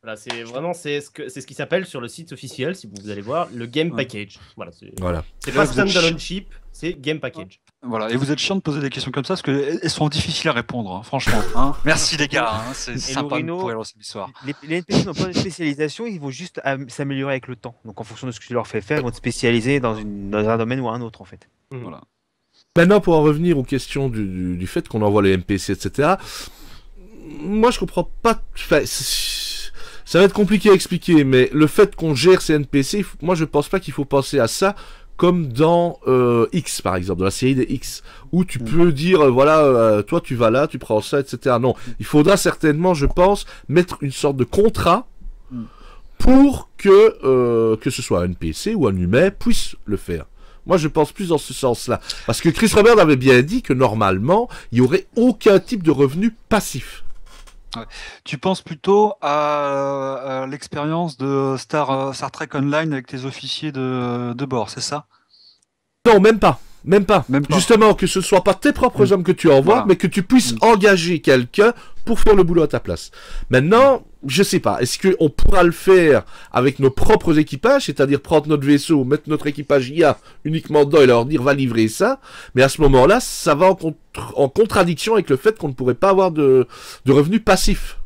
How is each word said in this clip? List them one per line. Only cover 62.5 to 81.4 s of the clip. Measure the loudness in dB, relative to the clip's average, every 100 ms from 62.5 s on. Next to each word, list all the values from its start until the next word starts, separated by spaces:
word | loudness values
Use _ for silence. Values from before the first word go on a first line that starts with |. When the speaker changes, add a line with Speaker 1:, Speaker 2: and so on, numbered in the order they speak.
Speaker 2:
Online | -4 -2 -2 -2
avec | -6 -8
tes | -12
officiers | -12 -12 -12 -10 -10
de, | -8 -6 -4 -4 -6 -6
de | -8
bord, | -6 -6 -6
c'est | -8
ça ? | -10 -10 -12 _ _ _ _ _ _ _ _ _ 4
Speaker 3:
Non, | 6
même | 6 4
pas. | 2 0 -8 -16
Même | 2 2
pas. | 4 0 2
Speaker 2:
Même | -2
pas. | 0 0
Speaker 3:
Justement, | 4 6 6
que | 4 0
ce | -2
soit | 2 2
pas | 2
tes | 0 0
propres | 0 0 2 2
Speaker 2:
Mm. |
Speaker 3:
hommes | 2
que | 0
tu | 0 4
envoies, | 4 6
Speaker 2:
Voilà. | 2 4
Speaker 3:
mais | 0
que | 2
tu | -2
puisses | 2 2 2
Speaker 2:
Mm. | 2
Speaker 3:
engager | 4 4 4 2 0 -2
quelqu'un | 2 2 2 2 2 2 -12 -8
pour | -2 4
faire | 6 6
le |
boulot | 6 4
à | 2
ta | -2
place. | -6 -8 -10 -20 -12 -10 0
Maintenant, | 0 4 6 6 4 -4 -14 -6
je | 0
sais | 2 2
pas, | 0 -2
est-ce | -4 0
qu'on | 0 2 0
pourra | 4 6 8
le | 4
faire | 2 4 6 6 4 2 -18 -6
avec | 0 0 2
nos | 0
propres | 4 6 6 4 0
équipages, | 0 -2 0 2 0
c'est-à-dire | -2 0 0
prendre | 0 0 2
notre | -2 2
vaisseau, | 2 4 0
mettre | 0 -2 -2
notre | -6 -4
équipage | -8 0 0 0
I | 0
A | 0 0 -8 -12
uniquement | -6 -6 0 2
dedans | 4 6
et | 6
leur | 6
dire, « | 2 -2